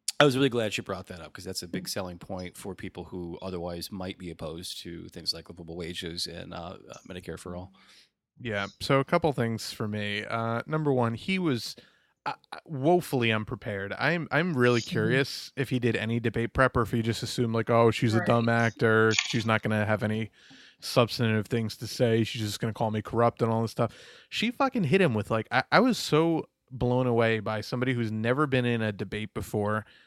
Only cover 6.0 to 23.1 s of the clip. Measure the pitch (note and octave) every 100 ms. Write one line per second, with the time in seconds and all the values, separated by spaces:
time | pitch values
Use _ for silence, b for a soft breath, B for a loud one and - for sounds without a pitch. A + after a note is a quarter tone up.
6 | F2 E2+ E2+ E2+ F2 F2 E2+ F#2 G1+ -
7 | - F2+ F#2 D#2+ F2+ F2 F#2 b b b
8 | b b _ - A#2 G#2 G2 - - C3+
9 | C3+ F3 E3 C#3 A#2 A2+ - - A2 G#2
10 | G#2 G#2 G#2+ A2+ A2+ A#2 - D#3 D3+ B2+
11 | A#2 A2+ - F#3+ F3 B2 - - b b
12 | b b - C3+ _ - - D3 C#3 F3+
13 | - C3+ A#2 A2 G#2+ A2 - G2+ G2 G2+
14 | C3 E3+ D#3 C#3+ F3+ C#3 B2 A#2+ - -
15 | A2 B2+ C#3 - - - C3+ B2 A#2+ A2
16 | G#2+ A#2 A2+ A2+ A#2 - C3 B2+ A2 A#2+
17 | A2+ A2+ A#2+ - A#2 A2+ A2+ A#2 A#2 -
18 | A#2+ A2 A#2 A#2 A#2 A#2 A#2 - A#2 A2
19 | A2 G#2+ - B2 A2 A2 A#2 G#2+ G#2 G#2+
20 | G#2+ A2 A2 B B B B B - -
21 | A#2 - A#2 A2 G2+ A#2+ A2 - A2+ -
22 | B2 A2+ A2 A#2+ G#2+ G2 A#2 G#2+ A2+ G#2+
23 | -